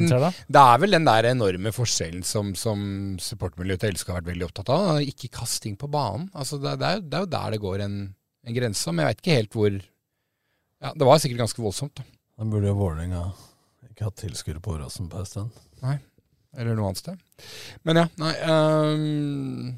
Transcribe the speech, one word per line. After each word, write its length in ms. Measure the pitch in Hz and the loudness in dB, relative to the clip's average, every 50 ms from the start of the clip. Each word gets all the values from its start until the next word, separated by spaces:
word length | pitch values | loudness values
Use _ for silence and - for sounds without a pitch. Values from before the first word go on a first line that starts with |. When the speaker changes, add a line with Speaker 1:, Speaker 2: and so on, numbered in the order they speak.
Speaker 1:
konsekvenser, 180 | 170 170 131 123 | 4 4 4 4
da? 120 | 139 175 180 - - - | 2 2 -2 -4 -12 6
Speaker 2:
det 120 | 135 147 139 | 8 10 12
er 120 | 123 120 120 165 | 12 10 8 6
vel 80 | 208 202 | 4 4
den 80 | 160 160 | 4 6
der 200 | 143 110 110 113 117 | 6 6 6 6 4
enorme 400 | 127 127 113 98 90 90 95 113 | 2 4 2 2 0 0 -2 -4
forskjellen 540 | 110 - 120 110 - - 90 82 82 90 92 | -2 -2 -2 -2 0 -2 -2 -4 -6 -6 -6
som, 220 | - - 110 101 101 95 - | -4 -2 -2 -2 -2 -4 -4
som 220 | - 117 107 101 101 101 98 98 98 98 98 90 - | -2 -2 -2 -2 -2 -4 -4 -4 -4 -6 -6 -6 -8
supportmiljøet 560 | - - 101 - 90 - - 87 92 95 90 - | -8 -8 -6 -8 -8 -6 -6 -4 -4 -4 -2 0
til 80 | 110 95 | -2 -2
L 20 | |
S 80 | 85 - | -2 -6
K 80 | - | -6
har 80 | 90 90 | -6 -6
vært 140 | 82 85 87 | -4 -6 -6
veldig 140 | 87 90 85 | -6 -6 -8
opptatt 240 | - - 95 - 131 | -8 -10 -4 0 0
av. 240 | 160 208 190 156 147 | 0 2 2 2 0
Ikke 320 | 147 135 - - - 120 | 0 -2 -6 -10 -14 -14
kast 320 | - - 120 117 - - - | -10 -10 -6 -6 -6 -6 -6
ting 140 | 113 101 - | -8 -8 -8
på 80 | - 147 | -8 -4
banen. 360 | 147 147 139 107 98 110 170 190 - | -2 -2 -2 -2 -2 -4 -8 -8 -10
Altså, 240 | - 139 131 147 143 | -10 -8 -8 -8 -6
det, 140 | 139 143 143 135 | -6 -6 -4 -2
det 80 | 131 139 | -2 -2
er 80 | 170 | -2
jo, 80 | 214 190 | -2 -4
det 80 | 147 139 | -6 -6
er 80 | 147 - | -6 -4
jo 80 | 185 151 | -4 -4
der 180 | 104 98 101 107 | -4 -4 -4 -4
det 60 | 110 104 | -4 -4
går 220 | 95 92 98 101 | -4 -4 -4 -4
en, 80 | 101 101 101 101 98 98 _ _ _ _ _ _ 120 | -4 -6 -6 -8 -10 -12 _ _ _ _ _ _ -6
en 60 | 117 | -4
grense, 340 | 123 123 117 98 - - - | -2 -2 -2 -2 -4 -4 -2
men 140 | 170 165 156 | -2 0 0
jeg 80 | 131 107 | 0 0
vet 100 | - - | -2 0
ikke 140 | 185 160 127 | 2 2 2
helt 160 | 107 - - | 2 0 0
hvor. 240 | 117 104 104 98 98 - _ _ _ _ _ _ _ _ _ _ _ _ _ _ _ _ _ _ _ - | 2 2 2 2 -2 -8 _ _ _ _ _ _ _ _ _ _ _ _ _ _ _ _ _ _ _ -12
Ja, 80 | 139 - 160 | -10 -2 2
det 80 | 143 | 6
var 160 | 123 139 160 147 | 8 8 6 6
sikkert 220 | 139 120 120 120 | 2 -2 -2 -2
ganske 180 | 107 - - 117 | -4 -2 -4 -4
voldsomt, 320 | 104 95 - - 143 - | -4 -4 -4 -8 -8 -8
da. 80 | - 127 - _ _ _ _ _ | -12 -16 -16 _ _ _ _ _
Speaker 3:
Da 120 | - 110 110 | -6 -4 -2
burde 160 | 107 104 101 | 0 2 2
jo 80 | 101 101 101 101 | 2 2 2 2
Vålerenga 400 | 92 78 78 80 90 92 87 85 98 92 - - - _ _ _ _ _ _ - - 104 | 0 0 -2 -4 -4 -4 -4 -4 -6 -8 -10 -18 -20 _ _ _ _ _ _ -20 -20 -12
ikke 160 | - 110 107 | -6 -6 -6
hatt 80 | - - - | -6 -8 -12
tilskuere 340 | 104 71 - - - 80 82 | -10 -10 -8 -8 -8 -8 -8
på 160 | 85 107 80 | -6 -6 -6
Åråsen 320 | 78 71 - - - 95 85 | -6 -6 -10 -10 -10 -10 -10
på 140 | 80 95 95 | -8 -10 -10
en 80 | - | -8
stund. 320 | - 101 101 117 - - - _ _ - - | -8 -8 -10 -10 -10 -14 -20 _ _ -8 -6
Speaker 2:
Nei, 140 | 127 143 143 135 _ _ _ _ _ _ _ _ _ - - | -4 -4 -4 -6 _ _ _ _ _ _ _ _ _ -12 -6
eller 160 | 120 117 113 | -4 -2 0
noe 160 | 110 107 98 | 0 0 -2
annet 80 | 95 - | -4 -4
sted. 240 | - - 185 180 _ _ _ _ - - - - - - - - _ | -8 -12 -14 -14 _ _ _ _ -20 -18 -18 -18 -18 -18 -20 -8 _
Men 160 | 160 165 165 170 | 2 4 4 4
ja, 60 | 165 - - | 2 0 -4
nei, 160 | 156 156 165 - - | -4 -4 -4 -2 0
ehm, 1300 | 165 160 160 156 156 156 156 151 151 151 151 156 151 151 147 147 143 143 139 139 131 127 127 127 127 127 | 2 4 4 4 4 4 4 4 2 2 0 0 0 0 -2 -2 -2 -4 -4 -4 -6 -6 -6 -8 -8 -10